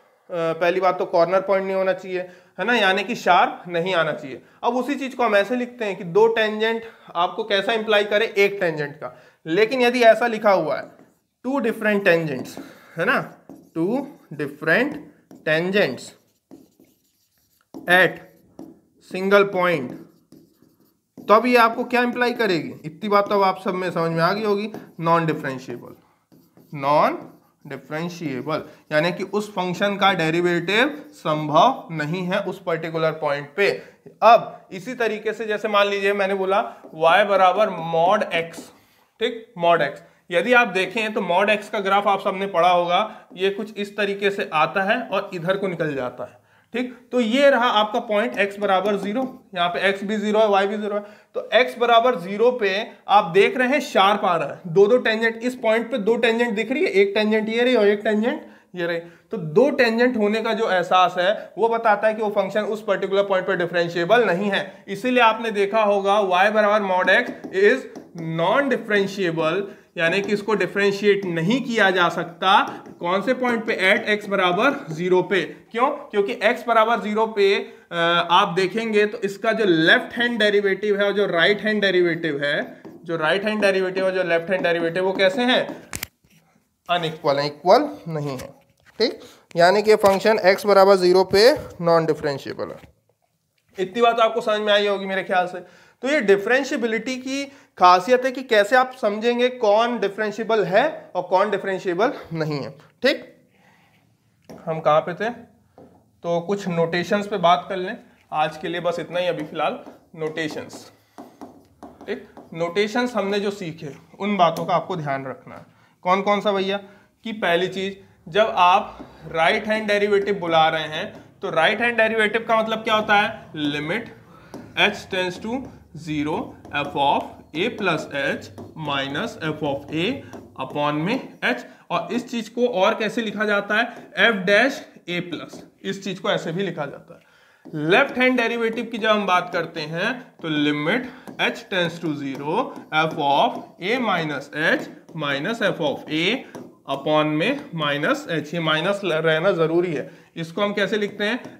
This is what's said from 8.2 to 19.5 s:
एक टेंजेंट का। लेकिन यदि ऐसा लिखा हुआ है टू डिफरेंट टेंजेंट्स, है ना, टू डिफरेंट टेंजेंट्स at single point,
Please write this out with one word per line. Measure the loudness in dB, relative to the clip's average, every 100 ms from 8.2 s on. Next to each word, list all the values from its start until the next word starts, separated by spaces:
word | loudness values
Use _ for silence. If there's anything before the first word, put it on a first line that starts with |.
| 0
एक | 2 2 2
टेंजेंट | -2 -2 -6 -8
का। | -14 -14 -20 _ -2
लेकिन | 0 0 2
यदि | 0 4
ऐसा | 6 6 2
लिखा | 0 2
हुआ | 2 0 -4
है | -8 -18 -20 _ _ _ -6
टू | -2
डिफरेंट | -2 -2 0 2 4
टेंजेंट्स, | 2 0 -6 -10 -14 -18 -20 -14 -4
है | -2
ना, | -2 -4 -14 -20 -20 _ -4
टू | -2 -2 -6 -14 -14
डिफरेंट | -10 -10 -4 0 2 0 -4 -14 _ -20 -8 -2
टेंजेंट्स | 0 2 0 0 -2 -14 -20 _ _ _ -20 _ _ _ _ _ _ _ _ _ _ _
at | -8 2 4 4 0 -18 _ _ -20 -20 -20 _ _ -12
single | -4 4 4
point, | 4